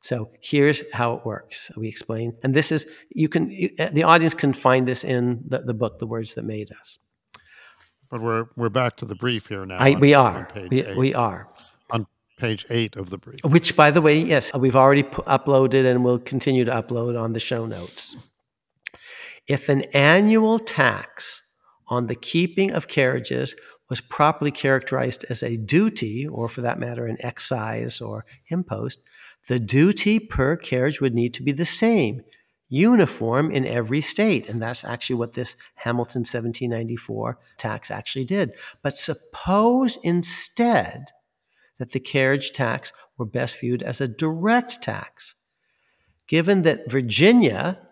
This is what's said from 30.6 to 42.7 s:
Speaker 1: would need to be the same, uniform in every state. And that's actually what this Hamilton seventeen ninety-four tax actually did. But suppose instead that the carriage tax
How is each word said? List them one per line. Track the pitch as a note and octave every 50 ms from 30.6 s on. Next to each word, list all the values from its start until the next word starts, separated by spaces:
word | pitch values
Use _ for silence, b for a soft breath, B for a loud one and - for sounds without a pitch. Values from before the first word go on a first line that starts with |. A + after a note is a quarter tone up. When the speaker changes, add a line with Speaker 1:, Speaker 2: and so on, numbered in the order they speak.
| - - C3+ B2+ B2+ C#3+ D3 -
Speaker 1:
would | C#3 C3+ A#2
need | A#2+ A#2+ B2 B2
to | - C3
be | C#3 C#3+
the | C3+ F3
same, | E3+ - - - A3+ A#3 G#3 D3+ A2 - B2+ - b b b b b b b _ _
uniform | B2+ C3+ F3+ A3+ B3 A3+ F3+ B2+ - - A#2 A2+ A#2 C3 D3+ D#3+ -
in | C#3 C3
every | G#2+ A2 A#2+ A#2 G#2+ B2+ D3
state. | D3+ - - - G#3 A3 F#3 A#2+ - -
And | G#2 A#2
that's | A2 A#2 B2 - -
actually | - A#2 A#2+ - - C3
what | A#2+ A#2 A#2 -
this | - B2 - - b b b b
Hamilton | _ - A#2+ A#2+ A#2+ A#2 - - B2+ A#2
seventeen | - - B2 A2+ A#2 A#2 - B2+ A#2+
ninety-four | A#2 A2+ A#2 A2+ A2+ A2 - - A2+ A2 A2 A#2 B2 b b b b
tax | b - A2+ G#2+ A2+ - - -
actually | G#2+ A#2 - - C3+ C3
did. | A#2+ F#3+ G3+ F#3 A#2 - B B B B B B
But | C#3+ C#3 -
suppose | - - D3 - _ - - - - - F#3 G3+ A3 A#3 B3 B3+ C4+ A#3+ - - -
instead | E3+ E3+ F3 E3+ - - - - - - - A#3 A#3+ A#3 D#3 F#2 - - B2+ B2+ - _ _ _ _ _ _ _ _ _ _ _ _ _ _
that | B2+ A#2+ -
the | C3
carriage | C3 - - C#3+ C3 C3 C#3 C#3+ C#3 - -
tax | - C3+ A2+